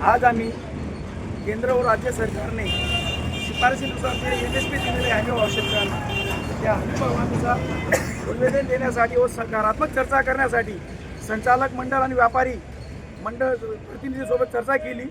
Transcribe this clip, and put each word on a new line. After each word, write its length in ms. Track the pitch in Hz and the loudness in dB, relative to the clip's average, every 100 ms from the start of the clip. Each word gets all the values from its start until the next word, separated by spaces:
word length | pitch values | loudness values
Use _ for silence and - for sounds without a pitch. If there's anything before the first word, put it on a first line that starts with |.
आज 200 | 160 240 | 6 6
आम्ही 240 | 247 233 226 - - - - - - - - - | 6 4 -2 -6 -8 -6 -6 -6 -8 -8 -6 -6
केंद्र 280 | 202 214 247 | -4 -2 2
व 140 | 247 247 | 2 4
राज्य 240 | 220 254 | 2 2
सरकारने 540 | 240 220 233 220 220 - 349 349 480 - - - - | 0 -2 -2 -4 -2 -2 0 0 0 0 -2 -2 -2
शिफारशीनुसार 680 | - - 254 269 269 254 262 | -4 4 4 4 -2 -2 -2
जे 200 | 254 254 277 | -2 -2 0
एमएसपी 380 | 247 262 262 277 | 0 0 0 -2
दिलेले 320 | 262 247 240 | -2 0 2
आहे 100 | 220 | 2
हमी 100 | 226 | 2
भाव 180 | 240 214 | 2 2
शेतकऱ्यांना, 500 | 403 403 - 392 339 - 392 392 370 - - | 2 0 0 0 -2 -2 -2 -2 -2 -4 -2
त्या 100 | 220 | 0
हमी 260 | 202 190 254 | 0 0 0
भावानुसार 560 | 262 247 247 240 240 240 - - - - - - - | 0 0 0 0 0 0 0 -4 0 0 0 -6 -6
निवेदन 400 | 220 254 277 269 | 0 2 2 2
देण्यासाठी 480 | 254 262 240 233 247 | 0 0 2 2 4
व 100 | 247 | 2
सकारात्मक 680 | 233 226 220 214 220 302 | 0 -4 0 2 2 0
चर्चा 260 | 277 254 269 | 0 2 2
करण्यासाठी 580 | 262 269 262 233 214 190 143 - - - - | 2 2 2 2 0 -6 -10 -12 -12 -12 -6
संचालक 460 | 214 233 247 269 | -2 4 4 4
मंडळ 220 | 254 254 269 | -2 -2 0
आणि 180 | 262 | 2
व्यापारी 380 | 254 233 262 262 240 - - - - - - | 4 4 4 0 -2 -10 -14 -12 -12 -14 -10
मंडळ 300 | 202 240 262 | -8 -2 0
प्रतिनिधीसोबत 1000 | 240 226 214 - - 269 262 254 247 254 | 0 -4 -8 -10 -10 -8 -6 0 0 2
चर्चा 240 | 233 240 269 | -2 0 0
केली. 280 | 247 240 262 | 0 -6 -8